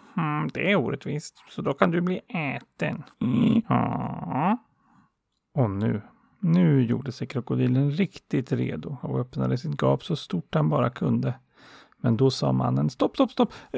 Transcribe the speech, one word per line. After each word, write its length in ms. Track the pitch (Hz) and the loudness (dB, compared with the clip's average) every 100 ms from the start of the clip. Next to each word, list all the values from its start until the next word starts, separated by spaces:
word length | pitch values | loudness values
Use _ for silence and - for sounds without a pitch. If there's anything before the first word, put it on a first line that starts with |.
| - - | -10 -4
Mm, 320 | 156 151 156 | -2 -2 -4
det 180 | - 170 | -2 0
är 40 | 196 | 2
orättvist, 680 | 117 - - 147 - - - | 0 -4 -6 -8 -8 -18 -16
så 120 | - | -6
då 120 | - | -4
kan 180 | 139 175 | 2 2
du 100 | 170 | 2
bli 200 | 175 185 - | 0 -4 -6
äten." 760 | - 139 - - - 160 - - - | -6 -6 -8 -10 -8 -6 -6 -12 -6
Mm. 400 | - 131 - 226 - | -2 2 4 4 2
Ja. 880 | 123 120 123 123 139 - 131 170 240 _ _ _ _ _ _ _ _ _ | 0 0 -2 -6 -8 -6 0 0 0 _ _ _ _ _ _ _ _ _
Och 160 | 147 113 | 0 0
nu, 320 | 98 110 110 - _ _ - | 2 0 -2 -6 _ _ -4
nu 440 | 175 170 170 139 | 2 4 6 6
gjorde 280 | 117 120 139 | 4 0 -4
sig 160 | - 127 | -8 -6
krokodilen 640 | 127 - 127 127 127 143 | -6 -4 0 2 2 2
riktigt 600 | 147 196 - - 147 - | 0 -2 -4 -4 -4 -2
redo 460 | 120 123 - 156 135 | -2 -2 -4 -8 -10
och 180 | - 131 | -6 -4
öppnade 380 | 127 135 127 127 | -4 -4 -2 -2
sitt 240 | 156 143 | -4 0
gap 220 | 131 135 | 2 2
så 120 | - 156 | 0 -6
stort 400 | - 170 - 160 | -4 -6 -2 0
han 140 | 151 | 2
bara 200 | 147 127 | 2 0
kunde. 440 | - 139 117 131 123 _ _ - - - _ | -2 -2 0 -2 -6 _ _ -20 -20 -20 _
Men 200 | 120 113 | 0 4
då 140 | 131 | 2
sa 200 | - 135 | 2 0
mannen, 380 | 131 127 131 147 | 0 0 0 -2
"Stopp, 260 | - 285 - | 0 -2 2
stopp, 160 | 262 | 0
stopp! 220 | - 240 - - | 2 0 0 -10